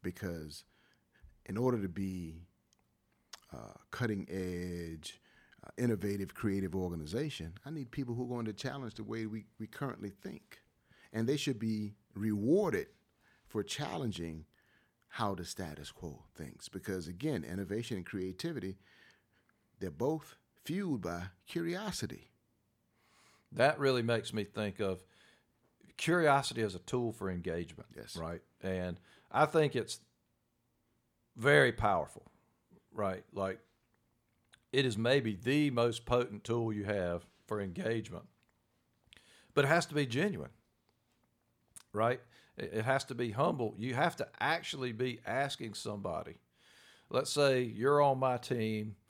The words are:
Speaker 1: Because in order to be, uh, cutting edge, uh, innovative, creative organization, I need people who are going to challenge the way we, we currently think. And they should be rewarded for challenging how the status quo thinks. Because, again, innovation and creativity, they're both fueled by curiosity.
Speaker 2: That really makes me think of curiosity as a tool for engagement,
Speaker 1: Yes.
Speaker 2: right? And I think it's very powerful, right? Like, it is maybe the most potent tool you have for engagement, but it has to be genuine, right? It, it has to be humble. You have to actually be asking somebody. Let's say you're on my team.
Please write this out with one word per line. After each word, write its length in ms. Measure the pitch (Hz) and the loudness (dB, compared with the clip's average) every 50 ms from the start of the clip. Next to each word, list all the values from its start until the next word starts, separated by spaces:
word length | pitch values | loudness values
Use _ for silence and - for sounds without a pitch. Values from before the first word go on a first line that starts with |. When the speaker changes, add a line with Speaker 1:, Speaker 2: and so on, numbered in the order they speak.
Speaker 1:
Because 640 | - 98 87 - - 90 85 82 78 76 71 - - _ _ _ _ _ _ _ _ _ _ _ - - - _ _ | -4 -6 -6 -4 -6 -6 -6 -6 -8 -12 -14 -16 -18 _ _ _ _ _ _ _ _ _ _ _ -20 -20 -20 _ _
in 120 | - 95 | -6 -2
order 240 | 107 123 127 123 113 | 2 2 2 2 2
to 60 | 98 92 | 0 -2
be, 520 | 85 98 95 95 95 92 87 80 80 85 85 _ _ _ _ _ _ _ _ _ _ _ _ _ _ _ _ _ - - _ _ - | -2 -2 -4 -2 -2 -4 -6 -8 -10 -12 -16 _ _ _ _ _ _ _ _ _ _ _ _ _ _ _ _ _ -20 -20 _ _ -14
uh, 200 | 62 57 50 - - - _ | -14 -14 -14 -16 -20 -14 _
cutting 360 | - - 123 113 107 98 - - | -6 -2 0 0 0 -2 -4 -4
edge, 920 | 87 95 92 90 90 87 90 90 87 87 85 82 82 80 78 - - - _ _ _ - _ _ - _ - | -4 -4 -4 -4 -4 -4 -4 -4 -4 -6 -6 -8 -8 -10 -12 -14 -16 -16 _ _ _ -20 _ _ -20 _ -20
uh, 40 | - - | -16 -4
innovative, 560 | - 123 120 113 98 87 101 101 101 98 85 - | 0 2 2 2 2 0 -2 0 -2 -4 -6 -6
creative 420 | - - 107 95 98 95 92 80 | -2 0 2 2 2 0 0 0
organization, 800 | 95 92 90 87 82 78 76 85 120 151 156 143 - 80 82 90 107 _ | -2 -2 -2 -4 -4 -6 -4 -2 -2 -2 -2 -4 -6 -8 -10 -10 -12 _
I 40 | 139 | -10
need 220 | 160 156 135 117 | -8 -8 -8 -8
people 240 | - - 135 120 117 | -6 -6 -4 -4 -2
who 80 | 117 127 | -4 -2
are 40 | 120 123 | -2 -2
going 100 | 120 113 | -2 -2
to 60 | 110 104 | -4 -4
challenge 420 | - - 131 131 139 131 113 101 | -4 -6 -6 -6 -4 -8 -8 -8
the 80 | - 110 | -10 -8
way 220 | 104 113 113 110 | -6 -4 -4 -4
we, 200 | 107 107 110 107 - _ _ | -4 -6 -8 -10 -12 _ _
we 80 | 110 | -12
currently 420 | 107 - - 143 135 - - - 101 | -12 -8 -6 -6 -6 -6 -6 -8 -8
think. 500 | 92 _ - 190 - - _ _ - - _ _ _ _ _ _ - - - - - | -8 _ -12 -10 -10 -10 _ _ -20 -20 _ _ _ _ _ _ -20 -20 -20 -6 -2
And 140 | 110 113 | 0 2
they 100 | 117 143 | 2 2
should 220 | 139 - 147 131 104 | 2 2 -2 -2 0
be 340 | 110 110 110 107 107 101 104 _ _ _ _ | 0 0 0 0 -2 -4 -8 _ _ _ _
rewarded 720 | 95 104 110 104 101 101 120 156 202 214 170 120 90 73 - - _ _ _ _ _ _ _ _ _ _ | -2 0 2 2 2 4 6 6 6 6 4 2 0 0 -2 -10 _ _ _ _ _ _ _ _ _ _
for 160 | _ - 110 101 | _ -2 -2 -2
challenging 840 | - - - 147 - - - 139 113 92 87 85 82 80 80 80 _ _ _ _ _ _ _ _ _ _ _ _ | 0 -2 -4 -4 -4 -4 -2 -2 -2 -2 -2 -6 -6 -6 -8 -12 _ _ _ _ _ _ _ _ _ _ _ _
how 280 | _ - - 117 104 98 | _ -4 -2 -2 0 0
the 100 | 87 85 | -4 -6
status 460 | 85 - - 95 80 76 76 73 - | -8 -8 -8 -8 -8 -8 -10 -12 -14
quo 320 | - - - 82 69 - - - _ | -14 -10 -10 -10 -10 -12 -18 -20 _
thinks. 320 | - 76 64 - - - | -12 -12 -12 -12 -14 -18
Because, 400 | - - 95 - - 95 92 82 | -12 -12 -10 -6 -4 -4 -4 -4
again, 360 | 76 90 90 120 160 143 98 76 | -6 -8 -4 -2 -2 -2 -2 -2
innovation 540 | 58 87 95 98 85 101 110 120 117 120 | -4 -4 -4 -4 -2 -2 -4 -2 -4 -6
and 80 | 95 87 | -6 -6
creativity, 720 | - - 98 92 92 90 - - 165 165 131 90 95 98 - _ _ - - - - - _ _ _ _ _ _ _ _ _ _ _ _ _ | -6 -4 -4 -4 -4 -6 -6 -6 -6 -4 -4 -6 -6 -8 -8 _ _ -20 -20 -20 -20 -20 _ _ _ _ _ _ _ _ _ _ _ _ _
they're 120 | 98 90 | -8 -8
both 440 | 76 71 113 139 156 156 - - - _ _ _ _ _ _ | -4 -2 0 0 0 -2 -6 -12 -20 _ _ _ _ _ _
fueled 360 | - 160 190 202 175 143 113 | -4 -4 -2 -2 -2 -2 -2
by 240 | 87 87 87 87 90 95 - _ _ | -2 -4 -4 -4 -6 -10 -12 _ _
curiosity. 880 | - - 170 165 170 175 185 214 214 - - - - - - - _ _ _ _ _ _ _ _ _ _ _ _ _ _ _ _ _ _ _ _ _ _ _ _ _ | -8 -6 -4 -2 -2 -4 -4 -4 -6 -4 -4 -4 -6 -6 -12 -18 _ _ _ _ _ _ _ _ _ _ _ _ _ _ _ _ _ _ _ _ _ _ _ _ _
Speaker 2:
That 260 | - - 120 143 156 - | 2 4 4 4 4 4
really 220 | 143 135 131 123 | 4 4 4 4
makes 320 | 117 117 120 110 107 - - | 2 2 2 0 0 -2 -2
me 100 | 110 101 | -2 -2
think 360 | 98 - - 107 101 95 - | -2 -2 -2 -2 -2 0 0
of 240 | 107 95 95 90 - _ _ - - - _ _ _ _ _ _ _ _ _ _ - - - | 0 0 0 -2 -6 _ _ -20 -20 -20 _ _ _ _ _ _ _ _ _ _ -20 -20 -8
curiosity 640 | - - 160 165 180 165 151 139 139 135 - 117 120 | -2 2 4 4 6 8 8 6 6 4 2 0 0
as 140 | 110 104 92 | 0 0 0
a 40 | 90 | -4
tool 320 | - - - 127 120 113 | -6 -2 0 0 0 0
for 180 | 110 - 101 95 | -2 -2 -2 -2
engagement, 600 | 90 87 85 90 82 85 87 85 82 - - _ - | -2 -2 -2 -2 -2 -2 -4 -6 -10 -18 -18 _ -16
Speaker 1:
Yes. 200 | - 55 - - | -16 -14 -10 -8
Speaker 2:
right? 240 | 85 82 82 85 85 - _ _ _ | -6 -6 -6 -6 -8 -10 _ _ _
And 380 | - 95 92 92 90 90 87 - _ - - - _ _ | -4 -2 -2 0 -2 -2 -4 -6 _ -20 -20 -20 _ _
I 140 | - 123 151 | 4 4 4
think 300 | 147 - 160 151 143 139 | 6 6 4 4 4 2
it's 240 | 127 104 - - - _ _ _ _ _ _ _ _ _ _ _ _ _ _ _ _ _ _ _ _ _ _ _ _ _ _ _ | -2 -2 -2 -8 -12 _ _ _ _ _ _ _ _ _ _ _ _ _ _ _ _ _ _ _ _ _ _ _ _ _ _ _
very 360 | 120 113 139 147 147 139 123 | 0 4 8 8 8 8 8
powerful, 600 | 110 - 113 107 95 87 76 - - - - - _ _ _ _ _ _ _ _ - - _ _ | 4 2 2 2 4 2 0 -2 -8 -20 -20 -20 _ _ _ _ _ _ _ _ -20 -20 _ _
right? 320 | - 107 104 98 92 92 - _ - | -6 -2 -2 -2 -2 -4 -10 _ -4
Like, 260 | 95 98 95 95 - _ _ _ _ _ _ _ _ _ _ _ _ _ _ _ _ _ _ - _ _ _ | -4 -2 -2 -2 -6 _ _ _ _ _ _ _ _ _ _ _ _ _ _ _ _ _ _ -20 _ _ _
it 140 | - 131 139 | 2 2 2
is 120 | 131 110 | 2 2
maybe 380 | 101 113 120 135 143 117 110 104 | 2 4 6 4 6 4 2 -2
the 340 | 90 - 120 135 147 151 143 | 0 0 2 4 4 4 4
most 340 | 127 120 117 120 117 117 - | 4 4 2 2 2 0 0
potent 380 | - 123 123 123 - 101 101 - | 2 4 4 4 2 -4 -10 -4
tool 300 | - 113 120 117 113 110 | -2 0 0 0 0 -2
you 100 | 104 101 | -2 -2
have 400 | 98 104 101 90 87 87 87 - - _ _ _ | 0 0 0 2 0 0 -2 -4 -10 _ _ _
for 160 | - 113 104 | -6 -4 -4
engagement, 640 | 101 95 87 170 185 110 - 113 110 - 87 85 80 - _ _ _ _ _ _ _ _ _ _ _ _ _ _ _ _ - - _ - - - - _ _ | -2 -4 -4 -4 -2 0 0 -2 -2 -6 -12 -14 -14 -16 _ _ _ _ _ _ _ _ _ _ _ _ _ _ _ _ -20 -20 _ -20 -20 -20 -20 _ _
but 120 | 147 139 | 2 6
it 20 | |
has 180 | 135 160 175 - | 6 6 4 4
to 60 | - 151 | 2 0
be 100 | 147 143 | 0 0
genuine, 460 | 123 113 131 175 208 185 90 71 - - _ _ _ _ _ _ _ _ _ _ _ _ _ _ _ _ _ _ _ _ _ _ _ _ - - _ | 2 2 0 2 0 0 -4 -8 -10 -12 _ _ _ _ _ _ _ _ _ _ _ _ _ _ _ _ _ _ _ _ _ _ _ _ -20 -20 _
right? 280 | - 104 110 117 127 127 - _ _ - - _ _ | -2 2 2 2 2 0 -4 _ _ -20 -20 _ _
It, 140 | - - 90 - | -8 -8 -4 -2
it 120 | 110 110 | 0 2
has 180 | 127 135 139 - | 4 2 2 2
to 100 | - 127 | -2 -4
be 160 | 120 123 117 | -2 -2 -2
humble. 440 | 98 110 143 175 - 139 120 107 104 | 2 2 2 2 2 0 -2 -2 -2
You 160 | 92 107 131 123 | -2 -4 -2 2
have 220 | 123 151 175 - | 2 2 2 2
to 100 | - - - - - | -2 -8 -8 -4 -2
actually 520 | 107 139 160 175 151 - - 143 127 127 | 0 0 0 0 -2 -6 -6 -4 -4 -4
be 280 | 117 110 127 127 120 - - | -2 -2 -2 -2 -2 -4 -4
asking 480 | - 110 131 139 139 - - 131 113 98 | -2 0 0 0 0 -2 -6 -8 -8 -8
somebody. 600 | - - 113 104 101 98 92 82 78 80 - - - _ _ _ _ _ - - - - - - - _ _ | -8 -6 -6 -6 -4 -4 -4 -4 -4 -6 -8 -14 -18 _ _ _ _ _ -20 -20 -20 -20 -20 -20 -20 _ _
Let's 220 | - 123 139 - | 0 0 0 2
say 300 | - 147 143 139 131 127 | 4 6 6 8 8 6
you're 400 | 123 117 110 101 117 139 147 147 | 4 0 -2 2 4 6 8 8
on 160 | 147 143 135 131 | 8 6 6 6
my 180 | 131 131 127 | 4 2 2
team. 580 | 120 - - 131 120 110 110 110 107 107 107 101 _ _ | 2 0 0 2 2 2 2 2 0 -2 -4 -8 _ _